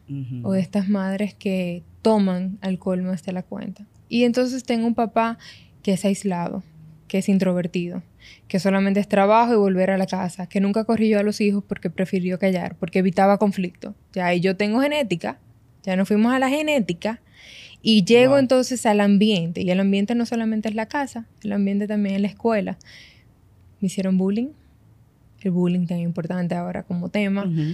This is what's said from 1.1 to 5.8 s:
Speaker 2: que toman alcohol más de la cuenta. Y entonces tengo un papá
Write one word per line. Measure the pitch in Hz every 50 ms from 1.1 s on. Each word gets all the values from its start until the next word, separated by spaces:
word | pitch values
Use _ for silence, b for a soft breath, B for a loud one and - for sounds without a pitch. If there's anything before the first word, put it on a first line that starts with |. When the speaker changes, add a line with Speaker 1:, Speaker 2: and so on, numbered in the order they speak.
| 196 196 214 190 -
Speaker 2:
que | _ - 202 190 185 180 175 175 175 - - - -
toman | - 220 220 208 196 190 180 180 185 185 190 -
alcohol | - 190 185 180 - 190 185 180 180
más | 185 185 165 -
de | 196 180
la | 185 -
cuenta. | - 202 202 - 196 185 - 208 - _ - - _
Y | 233 240 240
entonces | 240 233 247 254 247 262 254 -
tengo | - 240 226 226
un | 240 226
papá | 240 233 208 - 226 226 226 233 B B B B B B B B -